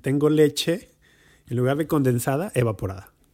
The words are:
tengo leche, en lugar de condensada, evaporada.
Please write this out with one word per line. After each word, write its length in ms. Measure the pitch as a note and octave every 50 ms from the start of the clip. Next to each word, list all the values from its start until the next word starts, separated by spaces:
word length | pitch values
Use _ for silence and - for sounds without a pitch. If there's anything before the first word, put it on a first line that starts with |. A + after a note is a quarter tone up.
tengo 260 | - C3+ C3+ C#3+ D3 D3+
leche, 600 | D#3 D3+ D3+ D3 D3+ - - E3 E3+ A3+ - - _ _ _ _ _ _ _ _ _ _ _
en 100 | - B2 A#2+
lugar 180 | B2 B2+ C#3
de 100 | D3+ D#3+
condensada, 640 | D3 E3 D3+ C3+ B2+ B2 A#2+ - C#3+ C3+ C#3+ F#3 G#3+ -
evaporada. 560 | B2+ A#2+ A2+ G#2 - A2 F#2+ F#2 F#2+ - - _ _ _ _